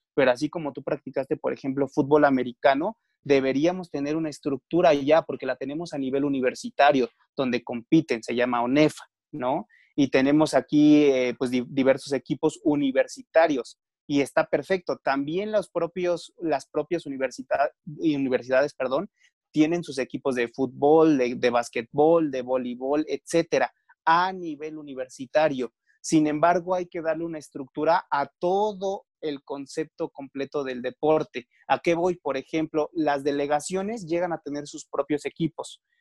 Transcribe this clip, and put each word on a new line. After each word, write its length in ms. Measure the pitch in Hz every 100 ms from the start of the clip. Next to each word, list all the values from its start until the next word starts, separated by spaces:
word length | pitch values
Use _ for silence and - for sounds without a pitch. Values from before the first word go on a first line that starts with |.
| _
Pero 180 | - 131
así 160 | 123 151
como 240 | 175 143
tú 100 | 135
practicaste, 540 | - 147 - 135 131 151
por 160 | 131
ejemplo, 360 | 135 139 135 135
fútbol 360 | - 139 151
americano, 720 | 147 131 123 - 143 139 185 - _ _
deberíamos 680 | - 139 135 135 165 185 175
tener 260 | 143 143 156
una 140 | 160
estructura 600 | 135 147 135 _ 165 180
ya, 300 | 147 139 160
porque 240 | 160 135 131
la 100 | -
tenemos 360 | 135 151 170
a 60 | 147
nivel 260 | 131 139
universitario, 840 | 143 135 123 113 120 - 143 139 117 _ _ -
donde 260 | 131 120
compiten, 600 | - 120 - 160 151 120
se 120 | -
llama 280 | 120 123 120
onefa, 420 | 120 139 151 - - _ _
¿no? 380 | 151 127 156 - _ _
Y 160 | - 139
tenemos 440 | 139 135 151 156
aquí, 500 | 139 - 151 151 147
eh, 300 | 147 131 123 117
pues, 120 | 127
di-, 160 | 127 120
diversos 440 | 139 131 127 139
equipos 480 | 139 - 151 156 -
universitarios, 1120 | - 147 139 131 131 - - 160 165 135 - - _ _ -
y 140 | 143
está 240 | 135 - 156
perfecto. 500 | - 139 190 - 127
También 560 | 143 139 139 175 214
los 160 | 214 180
propios, 640 | 175 165 185 175 170 - _
las 260 | 165 139 -
propias 400 | 151 147 170 147
universita-, 640 | 135 131 - 127 135 143 - - 151
y 160 | 165 143
universidades, 580 | 135 123 120 131 147
perdón, 360 | - 127 139 202 _ _ _ _
tienen 320 | 151 156 175
sus 140 | 160 135
equipos 360 | 127 131 139
de 140 | 127 117
fútbol, 720 | - 131 131 143 160 160 143
de, 180 | 123 123
de 140 | 123
basquetbol, 800 | 120 117 123 117 143 156 170 156
de 120 | 131
voleibol, 640 | 123 131 123 123 131 151 151
etcétera, 680 | 139 - 165 165 139 123 - _ _
a 280 | - 170 185
nivel 460 | 185 170 143 156 156
universitario. 920 | 147 127 127 - 131 156 156 131 117 _ _ _
Sin 260 | - 160 151
embargo, 480 | 151 165 180 170
hay 120 | 185 175
que 160 | 175
darle 220 | 160 160
una 140 | 170 156
estructura 680 | - 147 135 - 151 175 -
a 160 | 143 139 _
todo 640 | 175 190 214 190 196 202 _ _
el 220 | 151 139
concepto 680 | - 143 139 - 156 - 160
completo 560 | - 139 139 139 147
del 160 | 131 127
deporte. 680 | 127 123 151 156 151 127 - _ -
¿A 140 | 131
qué 140 | -
voy? 220 | 170 180 175
Por 200 | 147 131
ejemplo, 520 | - 160 156 156 151
las 300 | 180 151 143
delegaciones 800 | 143 143 143 147 - 185 196 233 165
llegan 260 | 170 175
a 60 | 160
tener 280 | 143 147 147
sus 200 | 147 -
propios 400 | - - 147 -
equipos. 560 | - 160 - - - _ _